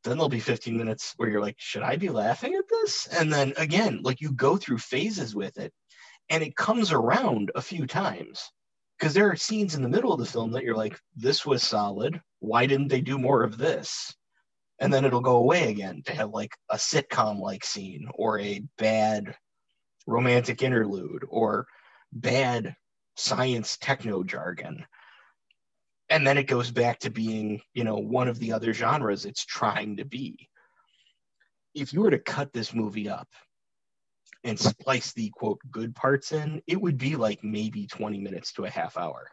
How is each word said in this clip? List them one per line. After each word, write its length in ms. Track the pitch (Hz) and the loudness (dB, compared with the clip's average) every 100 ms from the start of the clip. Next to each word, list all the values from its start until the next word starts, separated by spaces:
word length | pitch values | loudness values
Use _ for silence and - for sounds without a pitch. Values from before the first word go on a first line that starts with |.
Then 120 | - - | -2 0
there'll 120 | 156 | 2
be 120 | 120 | 0
fifteen 360 | 110 117 - 117 | 0 -2 -2 -2
minutes 380 | 113 110 - - | -2 -4 -8 -4
where 120 | 117 | 0
you're 140 | 104 | 0
like, 140 | 104 - | -2 -6
"Should 240 | - 104 | -8 -4
I 140 | - - | -2 0
be 120 | 185 | 0
laughing 440 | 220 202 - 254 | 0 0 0 -2
at 100 | 370 381 | -2 0
this?" 360 | 453 427 - - | 0 2 -2 -2
And 240 | 170 156 | 0 2
then 200 | 147 135 139 | 2 2 0
again, 440 | 156 175 220 123 | 2 4 2 0
like, 180 | 127 131 | -2 -2
you 120 | 151 | -4
go 240 | 123 135 190 | 2 4 4
through 220 | - 113 | 0 -6
phases 560 | - 139 208 202 123 | -2 -2 -2 -4 -6
with 240 | 104 98 - | -6 -8 -8
it 140 | - _ _ - - - _ | -12 _ _ -20 -20 -20 _
and 120 | 160 | -2
it 140 | 151 - | -2 -2
comes 360 | - 233 202 | 0 2 4
around 580 | 147 117 220 269 110 101 | 4 4 4 2 0 -2
a 60 | 120 | -4
few 260 | - 175 131 | -6 -6 -2
times. 540 | 160 190 98 - - - _ _ _ _ _ | -2 -2 -4 -12 -14 -16 _ _ _ _ _
'Cause 140 | 156 | 2
there 160 | 151 208 | 6 6
are 60 | 170 | 4
scenes 380 | - 220 196 | -2 0 0
in 80 | 151 | 0
the 60 | 123 | 2
middle 240 | 180 262 | 2 2
of 80 | 135 | 0
the 60 | 113 | -2
film 260 | 117 113 | -2 -2
that 100 | 123 | -2
you're 120 | 117 110 | -2 -2
like, 220 | 107 - _ 151 | -2 -6 _ -2
"This 280 | 123 - | 0 0
was 180 | 143 127 | 2 0
solid. 580 | - 110 104 101 120 160 _ _ | 2 0 0 -2 -4 -4 _ _
Why 280 | 107 110 135 | 0 2 4
didn't 220 | 139 139 | 4 4
they 120 | 131 | 2
do 180 | 123 135 | 0 0
more 240 | 127 131 | 2 4
of 160 | 113 110 | 2 0
this?" 560 | 156 - - - - - _ _ _ _ _ _ | 0 0 -4 -8 -10 -14 _ _ _ _ _ _
And 140 | 139 | 2
then 100 | 135 | 4
it'll 160 | 135 123 | 4 4
go 160 | 127 123 | 6 8
away 320 | 123 175 123 | 8 6 4
again 320 | 104 95 90 - | 0 -6 -8 -8
to 80 | |
have, 160 | - 107 | -4 -4
like, 220 | 107 107 - - | -4 -8 -10 -4
a 60 | 110 | -2
sitcom-like 880 | - 151 - - 110 101 95 98 | 2 0 0 0 0 0 -4 -6
scene 440 | - 104 95 92 - | -6 -6 -8 -10 -12
or 240 | - 110 107 | -2 0 0
a 240 | 104 101 - - | -2 -6 -8 0
bad 580 | 110 110 107 107 98 - _ _ _ _ _ _ - | 2 4 4 2 -4 -12 _ _ _ _ _ _ -2
romantic 560 | 117 127 123 120 110 | 2 4 4 2 0
interlude 640 | 131 120 107 98 87 - - | 2 4 2 -2 -6 -10 -4
or 380 | 104 113 104 131 - _ _ _ | 0 2 0 -4 -16 _ _ _
bad 640 | 123 123 123 127 120 107 - _ _ _ - | -4 0 2 2 0 -4 -10 _ _ _ -6
science 600 | - 107 127 120 104 - | -2 0 0 0 -2 -6
techno 460 | - 135 113 98 | -2 -2 -2 -4
jargon. 640 | 92 - 90 85 - - - _ - - _ _ _ _ _ _ _ _ _ | -4 -4 -6 -8 -10 -12 -16 _ -20 -20 _ _ _ _ _ _ _ _ _
And 180 | 127 135 | 4 6
then 120 | 143 | 4
it 60 | |
goes 260 | 135 123 120 | 4 0 0
back 300 | 120 120 117 | 2 2 2
to 100 | 135 | -4
being, 500 | 113 113 110 107 104 - | -2 -2 0 -2 -4 -6
you 100 | 123 | -2
know, 120 | 113 104 | -2 -2
one 320 | 107 127 123 | 0 0 0
of 100 | 117 | -2
the 140 | 113 | -4
other 200 | 113 113 | -2 -2
genres 540 | 110 113 151 110 101 101 | 0 2 2 2 -2 -4
it's 180 | - | -8
trying 540 | - - 110 101 107 104 | -8 -2 -2 -2 -4 -8
to 80 | 139 | -8
be. 420 | - 139 - - _ _ _ _ _ _ _ _ _ _ _ _ | -8 -8 -10 -20 _ _ _ _ _ _ _ _ _ _ _ _
If 180 | - 135 | -10 -4
you 80 | 156 | 2
were 100 | 214 | 4
to 80 | 139 | 4
cut 340 | - - 139 | 0 -4 -4
this 180 | 120 110 | -6 -4
movie 360 | 117 107 104 104 | -2 -2 -4 -6
up 180 | 95 - - _ _ _ _ _ _ _ _ _ - | -8 -10 -20 _ _ _ _ _ _ _ _ _ -12
and 160 | 117 - | -8 0
splice 540 | - 104 - 127 - | 0 0 0 0 -2
the, 160 | - 107 | -6 -6
quote, 300 | - 110 98 127 | -4 -4 -4 -8
good 240 | 110 113 | -8 -8
parts 380 | 113 131 139 - | -2 2 2 0
in, 300 | 156 151 156 - | -4 -4 -6 -4
it 140 | 185 | 0
would 160 | 185 131 | 0 0
be, 200 | 131 151 | 0 0
like, 280 | 110 104 | 0 0
maybe 420 | 107 107 107 104 101 | -4 -2 -4 -4 -8
twenty 320 | - 107 101 | -8 -6 -6
minutes 340 | 98 90 - | -6 -8 -8
to 100 | - | -8
a 60 | 92 | -6
half 260 | - 85 - | -4 -6 -6
hour. 320 | 85 64 60 | -6 -8 -16